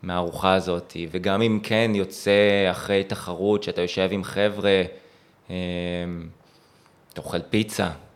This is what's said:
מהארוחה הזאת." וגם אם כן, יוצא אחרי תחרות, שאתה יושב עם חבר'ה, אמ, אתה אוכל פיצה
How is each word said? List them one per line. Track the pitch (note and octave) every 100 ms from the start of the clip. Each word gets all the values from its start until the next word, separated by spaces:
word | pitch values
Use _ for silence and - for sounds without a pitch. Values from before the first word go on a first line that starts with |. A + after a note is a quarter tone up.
מהארוחה | F2+ F2+ F2 - F#2+
הזאת." | F#2+ F2+ F2 - - E2
וגם | F2+ F#2+ G2
אם | A2+ G#2+
כן, | G#2+ A2 A#2
יוצא | G#2 F#2 - - G2+ G#2 G2+ F#2+
אחרי | F2+ - G2+
תחרות, | G2 G2 - F2 G2 G#2
שאתה | - F2
יושב | F2 - F#2+
עם | G2
חבר'ה, | F#2 - G#2 G#2 G2+ F#2+ F2+ - - _ _ _ _
אמ, | F#2 F2+ F2 F2 F2 F2 F2 E2 - _ _ _ _ _ _ _
אתה | -
אוכל | - F2+ -
פיצה | G#2+ A2 - F#2 D#2 -